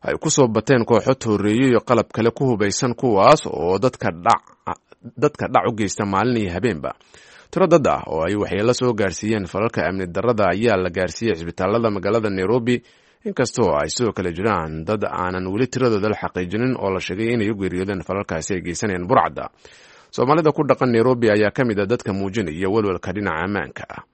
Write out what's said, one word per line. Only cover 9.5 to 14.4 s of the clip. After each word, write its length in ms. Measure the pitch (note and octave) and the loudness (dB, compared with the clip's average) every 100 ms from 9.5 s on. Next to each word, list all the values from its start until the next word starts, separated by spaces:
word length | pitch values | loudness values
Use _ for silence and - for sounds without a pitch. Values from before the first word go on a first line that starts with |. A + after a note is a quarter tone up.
| F#2 A2+ - E2 | -2 -2 0 -2
amni 200 | F#2+ F#2 | -2 -4
darrada 420 | F2 G#2+ A#2 G2 | -2 0 2 2
ayaa 240 | G2 A#2 G2 | 2 2 2
la 80 | F#2 | 0
gaarsiiyey 460 | F2 F2+ - A2+ E2 | -2 -4 -2 -2 -2
cisbitaalada 520 | E2+ - F#2+ A2+ A2+ | -6 -4 0 2 0
magaalada 400 | G2+ F#2+ A#2 G#2+ | 0 0 0 0
Nairobi, 520 | F#2+ F#2+ B2 A#2 B2 _ _ _ _ A3 | -2 0 0 0 -2 _ _ _ _ -10
inkastoo 520 | G3 B2 - G#2 D2 | -4 -4 2 2 2
ay 100 | D2+ | -2
sidoo 220 | - A#2 | -2 -2
kale 220 | - F2+ | 0 -4
jiraan 500 | E2 | -2